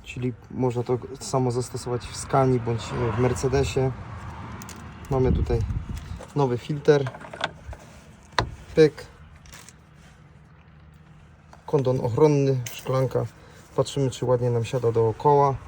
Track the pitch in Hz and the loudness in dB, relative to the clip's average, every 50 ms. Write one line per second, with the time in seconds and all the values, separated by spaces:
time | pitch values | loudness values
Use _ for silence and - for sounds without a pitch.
0 | - - - 127 123 127 117 - - - - - 127 127 117 123 117 - 127 117 | -18 -12 -8 -4 -4 -4 -4 -6 -16 -12 -4 -2 -2 0 0 -2 -2 0 -2 -2
1 | - - 131 135 - - - 131 131 123 117 127 120 - - 127 - 127 120 120 | -2 -10 -14 -12 -8 -2 0 0 0 2 0 -2 -4 -4 -8 -8 -6 -4 -4 -4
2 | - - - - - - - 139 131 131 127 123 117 117 117 113 - - 139 135 | -6 -8 -10 -10 -6 0 2 4 4 4 4 2 0 -2 -4 -4 -4 -6 -4 -2
3 | 123 117 104 117 127 123 123 - - 131 123 139 135 131 - 139 131 131 123 - | -2 0 0 2 2 2 2 0 0 0 2 2 0 2 0 0 0 0 -2 -6
4 | - - - - - - - - - - 113 - - - - - - - - - | -12 -14 -14 -14 -14 -14 -14 -14 -12 -12 -12 -14 -14 -16 -16 -16 -16 -16 -16 -16
5 | - - 135 131 131 123 - - - - - - - - - - - - - - | -6 -4 0 2 2 4 2 2 2 0 0 -2 0 -2 -4 -6 -6 -8 -10 -12
6 | - - - - - - - 147 139 127 123 113 - - 156 143 143 - 147 143 | -10 -12 -12 -14 -14 -6 0 0 2 2 0 -4 -4 -6 -6 2 6 6 6 6
7 | 135 123 - - - - - - - - - - - - - - - - - - | 4 -2 -6 -10 -14 -14 -8 -6 -6 -6 -8 -12 -16 -16 -16 -16 -18 -20 -20 -20
8 | - - - - - - - - - - - - - - - 160 156 147 - - | -20 -20 -20 -20 -20 -4 -2 -2 -2 -2 -8 -16 -18 0 6 6 6 6 6 -2
9 | - - - - - - - - - - - - - - - - - - - - | -18 -18 -20 -20 -20 -20 -20 -20 -20 -20 -20 -20 -20 -20 -20 -20 -20 -20 -20 -20
10 | - - - - - - - - - - - - - - - - - - - - | -20 -20 -20 -20 -20 -20 -20 -20 -20 -20 -20 -20 -20 -20 -20 -20 -20 -20 -20 -20
11 | - - - - - - - - - - - - - - - 143 131 127 127 131 | -20 -20 -20 -20 -20 -20 -20 -20 -20 -20 -20 -18 -6 0 0 2 2 2 0 0
12 | 127 120 110 147 151 151 147 143 139 135 135 127 120 120 - - - - 131 131 | 0 -2 4 6 6 6 6 6 4 4 2 0 -2 -6 -10 -10 -6 -2 0 0
13 | 135 120 - 123 123 117 - - - - - - - - - - 135 - - 143 | 0 0 0 -4 -4 -4 -10 -18 -20 -20 -20 -20 -20 -6 -2 -2 0 0 0 0
14 | 139 127 - - 127 123 123 120 123 123 120 117 113 - - 127 117 117 113 117 | -2 -2 -2 -2 0 0 2 2 2 0 0 0 -2 -2 -2 0 0 2 2 4
15 | 113 113 107 - - 147 143 143 143 139 135 - - | 2 2 0 2 2 4 4 6 4 2 0 -2 -8